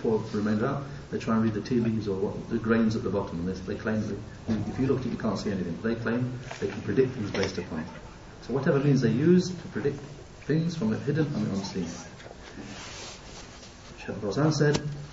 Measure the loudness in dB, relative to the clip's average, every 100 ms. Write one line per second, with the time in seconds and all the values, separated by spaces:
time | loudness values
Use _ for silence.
0 | 2 2 2 0 2 2 2 0 -4 -10
1 | -6 -4 2 2 4 0 0 2 2 0
2 | 0 0 0 -2 -2 0 4 4 4 2
3 | 0 0 -2 -2 -4 -4 -4 -4 0 0
4 | 0 -4 -8 -8 -2 0 0 2 2 2
5 | 0 -2 -2 0 0 0 -2 -2 -2 0
6 | 0 0 0 -4 -8 -4 -4 -2 0 4
7 | 4 2 -4 -2 -2 -4 -6 -6 -8 -10
8 | -14 -16 -16 -12 -4 0 4 6 6 6
9 | 6 6 8 8 6 -2 -6 -2 -2 -2
10 | -8 -14 -16 -8 0 2 2 0 0 0
11 | 0 2 2 0 -2 -2 -4 -4 -6 -8
12 | -12 -14 -16 -16 -16 -12 -12 -12 -12 -12
13 | -12 -14 -14 -14 -14 -16 -18 -16 -16 -12
14 | -8 -4 -2 2 4 6 6 4 0 -6
15 | -10